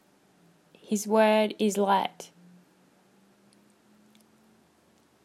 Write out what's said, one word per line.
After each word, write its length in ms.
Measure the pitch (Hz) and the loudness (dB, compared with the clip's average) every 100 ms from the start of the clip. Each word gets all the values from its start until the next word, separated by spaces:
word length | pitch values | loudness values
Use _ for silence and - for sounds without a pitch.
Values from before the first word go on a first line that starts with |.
| _ _ _ _ _ _ _ | _ _ _ _ _ _ _
His 360 | _ - 208 208 | _ -8 -8 -2
Word 480 | 220 220 214 214 - | 2 4 2 0 -2
is 220 | 214 196 | -2 0
Light. 500 | 196 196 - - - _ - - _ _ _ _ _ _ _ _ _ _ _ _ _ _ _ _ _ _ _ _ _ _ _ _ _ _ | 0 0 -2 -10 -20 _ -20 -20 _ _ _ _ _ _ _ _ _ _ _ _ _ _ _ _ _ _ _ _ _ _ _ _ _ _